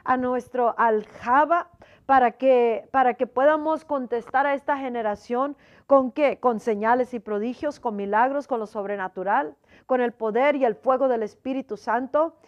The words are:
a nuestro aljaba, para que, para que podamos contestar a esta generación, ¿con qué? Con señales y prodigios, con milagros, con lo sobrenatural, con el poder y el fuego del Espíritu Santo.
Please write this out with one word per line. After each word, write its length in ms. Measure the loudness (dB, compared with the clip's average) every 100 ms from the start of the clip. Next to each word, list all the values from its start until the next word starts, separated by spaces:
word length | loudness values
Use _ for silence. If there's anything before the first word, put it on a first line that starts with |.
a 120 | -4 -2
nuestro 600 | -2 -4 -6 -2 0 2
aljaba, 920 | 2 2 -2 -10 0 2 2 0 -4 -14 -20 _ 2
para 260 | 4 4
que, 560 | 2 2 4 4 0 -2
para 220 | 2 2
que 120 | 2 -2
podamos 600 | 2 2 2 0 -4 -4
contestar 600 | -6 -4 -6 -2 -2 0
a 80 |
esta 240 | -2 -2 -4
generación, 800 | -4 -4 -4 -6 -6 -4 -4 -6 _ _ 2
¿con 240 | 2 2
qué? 280 | 0 0 0
Con 200 | -2 -2
señales 540 | -2 -2 2 0 0
y 60 | -6
prodigios, 600 | -6 -6 -6 -6 -8 -6
con 160 | -6 -6
milagros, 520 | -2 2 2 0 -4
con 120 | -6
lo 60 | -6
sobrenatural, 920 | -8 -8 -6 -8 -6 -2 -2 -2 -8 _ _ -4
con 160 | -2
el 100 | -2
poder 440 | -4 -4 0 2 2
y 100 | 0
el 100 | 0
fuego 320 | 0 2 2
del 160 | 0
Espíritu 540 | -4 -8 -8 -8 -8 -10
Santo. 580 | -4 -4 -2 -2 -2 -4